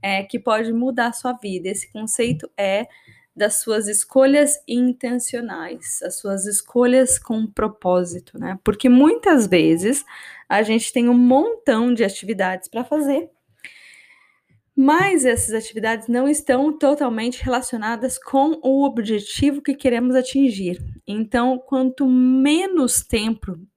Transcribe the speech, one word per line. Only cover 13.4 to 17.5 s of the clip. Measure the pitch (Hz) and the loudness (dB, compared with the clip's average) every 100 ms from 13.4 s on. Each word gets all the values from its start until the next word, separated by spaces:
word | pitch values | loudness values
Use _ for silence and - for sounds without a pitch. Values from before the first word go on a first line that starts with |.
| _ _ - - - - _ _ _ _ _ _ _ | _ _ -20 -20 -20 -20 _ _ _ _ _ _ _
mas | - 269 311 392 359 | 0 4 4 2 2
essas | 254 226 - | 2 0 -2
atividades | 220 220 220 220 226 226 | -6 -8 -6 -4 -4 -4
não | 240 269 | -2 0
estão | 302 - 254 294 | -2 0 0 0
totalmente | 302 285 294 277 220 233 247 | 0 0 0 -2 -4 -6 -6
relacionadas | 269 | -4